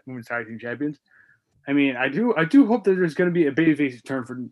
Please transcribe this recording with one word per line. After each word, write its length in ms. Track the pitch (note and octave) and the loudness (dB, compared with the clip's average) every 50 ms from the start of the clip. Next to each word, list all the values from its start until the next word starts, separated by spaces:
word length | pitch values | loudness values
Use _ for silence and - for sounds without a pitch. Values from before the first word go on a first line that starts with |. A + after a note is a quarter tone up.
| - | -16
women's 220 | C3+ B2+ B2 A#2 | -14 -14 -14 -10
tag 200 | - A#2+ A#2 A2+ | -8 -8 -8 -8
team 120 | A2 A#2 A2 | -10 -12 -12
champions. 400 | A#2 A#2+ A#2 A#2+ D3 D3+ D3 - _ _ _ _ _ _ _ _ _ _ _ _ _ | -12 -10 -8 -6 -6 -6 -6 -10 _ _ _ _ _ _ _ _ _ _ _ _ _
I 40 | C#3+ | -2
mean, 240 | C#3+ C#3+ C#3 C#3 B2+ | 0 0 0 0 0
I 140 | A#2+ C3 C3+ | -2 -4 -2
do, 240 | D3 F#3 A#3 B3 - | -2 0 0 0 0
I 80 | D#3 E3 | 0 0
do 220 | D#3+ - F3+ G3+ | 4 6 6 6
hope 180 | G#3 A#3+ A#3 F#3+ | 6 2 0 2
that 100 | G3+ F#3+ | 0 2
there's 180 | F#3 F#3 D#3+ - | 2 0 0 0
gonna 180 | - F3+ F3+ | 0 0 2
be 160 | E3+ F3 D#3+ | 2 2 2
a 40 | C#3 C3+ | 2 2
babyface 500 | D#3 E3 D#3+ D3+ C#3 D3 C3 B2 A#2 - | 2 2 2 2 2 0 -2 -4 -8 -10
turn 220 | - C3+ C3 A#2+ | -8 -6 -6 -6
for 180 | A#2+ B2 B2+ A#2+ A2+ | -8 -10 -12 -12 -12